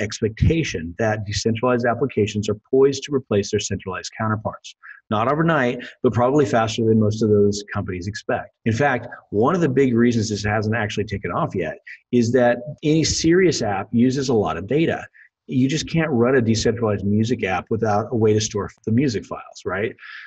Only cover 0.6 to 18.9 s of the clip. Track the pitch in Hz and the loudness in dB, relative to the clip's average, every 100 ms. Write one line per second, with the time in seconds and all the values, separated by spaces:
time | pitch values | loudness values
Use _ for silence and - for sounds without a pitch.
0.6 | 143 92 82 85 113 107 101 104 113 110 | 0 -6 -8 -4 -2 -2 -4 -4 -2 0
1.6 | 127 123 120 117 - - 101 104 101 104 | 0 2 0 0 -2 0 0 0 -4 -6
2.6 | _ 131 139 135 - 139 - 104 98 104 | _ 4 4 2 -4 -4 0 0 0 -2
3.6 | - 95 95 92 - - 113 110 - - | -2 -6 -8 -10 -10 -6 -2 -2 -4 -10
4.6 | - - - - - 107 117 151 165 156 | -14 -20 -20 -20 -4 0 2 2 2 2
5.6 | 123 120 - - 127 110 123 147 139 120 | 0 -2 -10 -4 0 2 2 4 2 2
6.6 | 110 117 110 110 107 104 110 104 101 101 | 0 0 2 4 2 2 2 4 4 0
7.6 | - 104 92 92 92 107 - 120 - _ | -6 -8 -6 -8 -8 -8 -6 -6 -6 _
8.6 | 117 110 143 123 - - _ 101 127 175 | -2 0 0 0 -6 -16 _ 0 2 2
9.6 | 160 127 135 113 120 117 104 104 104 107 | 2 2 2 4 2 2 -2 -2 -2 -2
10.6 | 107 113 104 - - 101 87 107 165 95 | 0 -2 -2 -4 -6 -6 -6 -4 -4 -4
11.6 | 80 - - - _ 123 117 123 120 127 | -6 -8 -16 -20 _ 0 2 4 4 2
12.6 | 143 135 156 160 147 - 160 175 180 135 | -4 -6 0 2 2 0 2 4 4 2
13.6 | 110 98 101 117 127 131 131 117 85 78 | -2 -4 -2 2 2 2 0 0 0 -2
14.6 | 95 143 156 82 - _ - _ - 127 | -2 0 0 -2 -8 _ -20 _ -6 0
15.6 | 135 151 - 165 160 120 120 135 110 107 | 0 0 -2 -2 0 2 4 4 2 2
16.6 | 127 107 110 101 98 104 113 117 101 90 | 0 0 0 0 0 0 0 -2 -2 -4
17.6 | - 110 110 104 107 117 110 107 104 104 | -4 -2 0 0 -2 0 2 2 0 -4
18.6 | 90 - - | -8 -8 -2